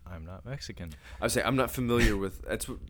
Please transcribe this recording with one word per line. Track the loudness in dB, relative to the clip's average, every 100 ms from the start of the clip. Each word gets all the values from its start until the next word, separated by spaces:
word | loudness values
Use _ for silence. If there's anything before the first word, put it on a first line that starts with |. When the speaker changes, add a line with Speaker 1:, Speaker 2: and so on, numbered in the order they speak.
Speaker 1:
I'm | -12 -12 -12
not | -12
Mexican. | -10 -10 -10 -10 -10 -12 -14 -2
Speaker 2:
I | 0
would |
say | 2
I'm | 4
not | 4 2
familiar | 0 2 6 6 6
with, | -2 -6
that's | -4 -4 -4
what | -8 -10